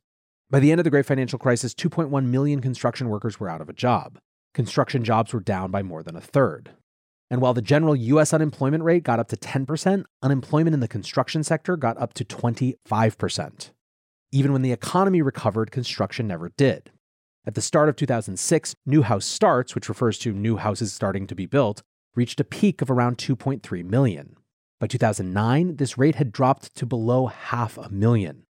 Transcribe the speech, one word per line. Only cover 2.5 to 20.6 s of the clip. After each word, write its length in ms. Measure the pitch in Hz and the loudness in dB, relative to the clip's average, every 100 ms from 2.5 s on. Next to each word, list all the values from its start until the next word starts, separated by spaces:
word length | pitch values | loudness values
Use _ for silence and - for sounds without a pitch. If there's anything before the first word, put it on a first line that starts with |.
| 143 | 0
construction 480 | 131 120 123 117 123 | -2 -2 -2 -2 -4
workers 320 | 104 113 - | -4 -6 -6
were 120 | 98 | -8
out 100 | 80 | -8
of 80 | 76 | -12
a 40 | |
job. 440 | - 123 107 71 - _ _ _ - | -4 0 0 -2 -14 _ _ _ -4
Construction 480 | 117 - 131 135 | -2 0 0 0
jobs 280 | 113 110 113 | 0 0 0
were 80 | 120 | -4
down 300 | 95 95 92 | -4 -4 -4
by 140 | 98 | -6
more 180 | 98 80 | -6 -10
than 140 | 80 82 | -12 -16
a 60 | |
third. 500 | - 143 120 73 - - _ _ _ _ - | -4 0 2 0 -14 -20 _ _ _ _ -6
And 100 | 123 | 0
while 140 | 127 | 2
the 80 | 120 | 2
general 340 | 104 147 160 143 | 2 4 4 2
U 240 | 113 151 | 4 4
S 140 | 151 | 4
unemployment 500 | 160 156 - 135 160 | 2 0 0 0 0
rate 200 | 165 175 | 2 2
got 160 | 156 117 | 2 0
up 80 | 117 | -2
to 100 | 117 | -6
ten 300 | - 135 135 | -6 -4 -2
percent, 400 | 156 185 196 - _ | -2 0 0 -2 _
unemployment 500 | 131 135 - 151 165 | 0 0 2 2 4
in 60 | 151 | 2
the 80 | 117 | 0
construction 560 | 110 - - 123 160 | -6 -6 -4 -2 -2
sector 340 | 151 160 - 175 | -2 -2 -2 -2
got 220 | 123 120 | -2 -2
up 160 | 123 - | -4 -2
to 100 | - | -2
twenty-five 960 | - 120 113 127 - - 107 113 - | 0 -2 0 -2 -4 -4 0 2 0
percent. 540 | 92 - 76 - - _ _ _ _ _ _ | -4 -4 -8 -12 -20 _ _ _ _ _ _
Even 220 | 135 139 | 0 2
when 100 | 135 | 2
the 80 | 127 | 0
economy 500 | 120 - 180 196 185 | -2 -2 2 4 4
recovered, 480 | 139 - 117 104 110 | 2 0 -2 -2 -2
construction 580 | - 120 - 98 - 110 | -4 -6 -4 -4 -4 -6
never 220 | 85 85 - | -6 -6 0
did. 320 | 139 92 - _ _ _ _ _ - | 2 2 -6 _ _ _ _ _ -10
At 80 | 107 | -6
the 60 | |
start 280 | - 160 151 | 0 2 4
of 60 | - | 2
two 100 | 131 | 0
thousand 320 | 117 110 92 | -2 -4 -6
six, 380 | - 165 - - 143 | 0 0 0 -10 2
new 160 | 147 | 4
house 240 | 107 101 - | 4 2 -2
starts, 480 | - 208 131 127 | 2 2 4 0
which 160 | - - | -6 -6
refers 300 | 107 120 107 | -2 0 0
to 140 | 120 | -4
new 240 | 98 110 | -2 -2
houses 360 | 104 | 0